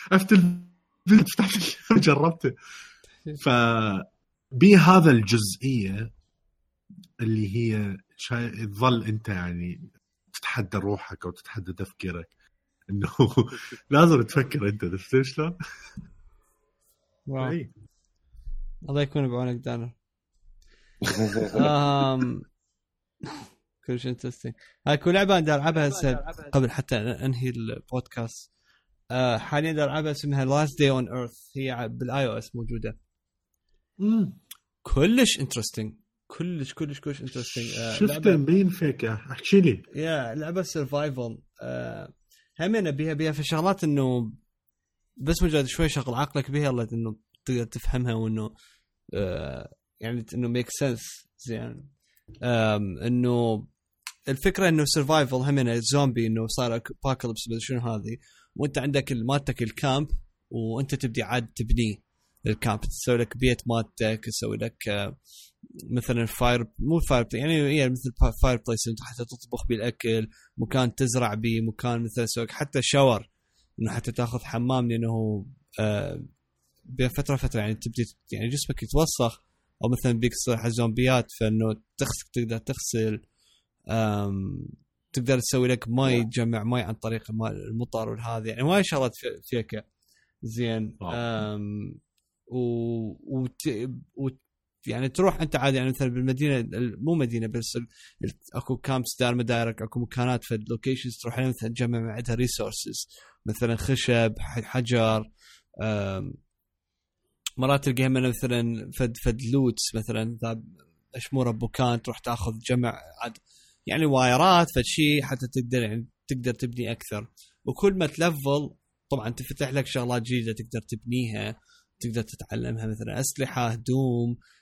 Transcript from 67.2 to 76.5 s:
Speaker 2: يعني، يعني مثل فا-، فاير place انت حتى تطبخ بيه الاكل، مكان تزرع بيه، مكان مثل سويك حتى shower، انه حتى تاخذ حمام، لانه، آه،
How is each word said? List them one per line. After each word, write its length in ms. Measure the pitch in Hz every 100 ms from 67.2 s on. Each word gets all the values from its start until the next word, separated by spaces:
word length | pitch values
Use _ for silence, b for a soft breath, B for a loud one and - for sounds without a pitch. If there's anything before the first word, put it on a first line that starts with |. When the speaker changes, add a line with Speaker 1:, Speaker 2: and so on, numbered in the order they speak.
| 113
Speaker 2:
يعني، 440 | 117 147 160 143 151
يعني 140 | 131
مثل 200 | 127 131 -
فا-، 120 | 127 110
فاير 180 | 135 120 -
place 200 | 113 113
انت 120 | 110
حتى 240 | - 120 120
تطبخ 420 | 123 - 120 -
بيه 80 | 113
الاكل، 540 | 117 - 117 113 110 b b -
مكان 380 | 117 131 123 -
تزرع 380 | 131 123 117
بيه، 280 | 107 113 113
مكان 420 | 113 110 123 117
مثل 260 | 117 113 117
سويك 220 | - 113
حتى 280 | - 147 143
shower، 460 | 117 139 135 107 - _ _ _ _ -
انه 120 | 113
حتى 200 | 113 117
تاخذ 280 | 117 120 123
حمام، 520 | - 113 120 127 120
لانه، 540 | 117 117 113 110 104 107 - _ -
آه، 440 | 107 104 92 82 - _ _